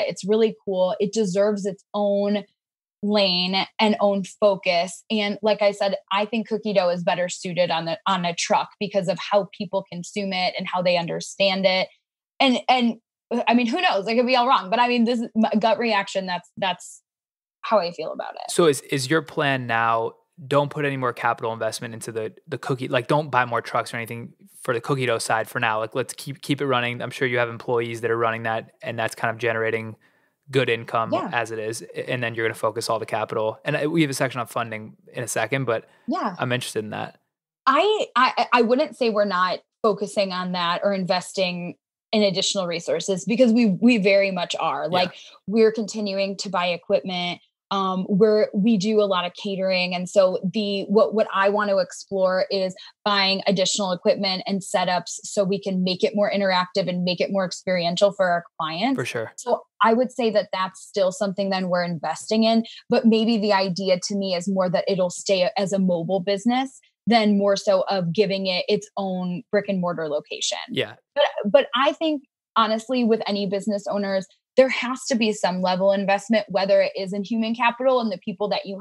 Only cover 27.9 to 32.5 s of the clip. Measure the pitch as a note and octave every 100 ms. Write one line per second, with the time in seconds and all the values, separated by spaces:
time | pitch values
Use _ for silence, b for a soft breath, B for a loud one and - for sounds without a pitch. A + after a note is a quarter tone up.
27.9 | A#2 A2+ A#2 A2+ A2+ A2+ A2+ G#2 _ -
28.9 | A2+ A2 - A#2 A2 A#2 A2+ A2+ A2+ A2
29.9 | G#2+ _ _ _ _ _ C3 B2 A2+ A#2
30.9 | A#2+ A2+ E4+ D4+ A#2+ A2 A2 G#2+ A#2 -
31.9 | - B2+ C3 A#2 A#2 A2+